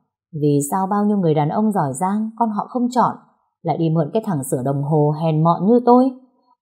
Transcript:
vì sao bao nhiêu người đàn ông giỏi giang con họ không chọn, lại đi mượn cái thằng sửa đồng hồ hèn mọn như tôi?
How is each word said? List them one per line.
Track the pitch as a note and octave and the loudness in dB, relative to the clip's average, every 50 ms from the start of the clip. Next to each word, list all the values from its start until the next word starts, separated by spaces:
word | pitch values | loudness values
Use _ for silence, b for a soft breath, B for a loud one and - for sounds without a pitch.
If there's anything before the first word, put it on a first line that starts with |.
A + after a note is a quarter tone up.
| _ _ _ _ _ _ - | _ _ _ _ _ _ -6
vì | D3+ D3 D3 C#3+ C#3+ C#3 - | -2 0 2 2 0 0 -2
sao | G3 F#3+ F#3+ | -2 -4 -2
bao | F#3 G#3 G#3 G#3 | -2 0 0 0
nhiêu | G#3 G#3 G3+ | 0 0 2
người | F3+ D#3+ D3+ | 2 2 2
đàn | D3+ D3 D3+ | 2 0 0
ông | - G#3+ G#3+ A3 G3 | 0 0 0 0 0
giỏi | G3 D#3 C#3 D3 | 0 -2 -2 -2
giang | C#3+ F3+ F#3+ G3+ G#3+ A3 A3 - | -4 -2 -2 -2 -2 -4 -4 -4
con | - A#3 A3 | -4 -4 -2
họ | G#3 G#3 - - | -2 -4 -6 -6
không | - B3 B3 A#3+ | -4 -4 -4 -2
chọn, | B3 B3 G3+ D3 - - - _ _ _ _ _ _ _ - | 0 0 0 0 0 -4 -14 _ _ _ _ _ _ _ -6
lại | E3 D3 - | -4 -2 0
đi | E3 D#3+ | 0 0
mượn | D#3 E3 D3+ C#3+ - | 0 0 0 0 -2
cái | A3 A3 | -4 -2
thằng | A3 F3+ C#3+ B2+ - | -2 -4 -4 -4 -4
sửa | D#3+ C3+ A#2+ | -4 -2 -2
đồng | C3+ C#3+ C#3 C#3+ | -2 -2 -2 -2
hồ | C#3+ D#3+ D3+ D3 D3 D3+ D3+ E3 | 0 2 2 2 2 0 0 -2
hèn | E3 D#3 D#3 D#3+ | 0 0 2 2
mọn | E3+ E3+ E3 E3+ | 2 2 2 2
như | G3+ A#3+ B3 B3 | 2 2 4 4
tôi? | A#3+ B3 B3 B3+ C4+ B3+ - - b b b b b b b | 4 4 4 4 2 -2 -6 -14 b b b b b b b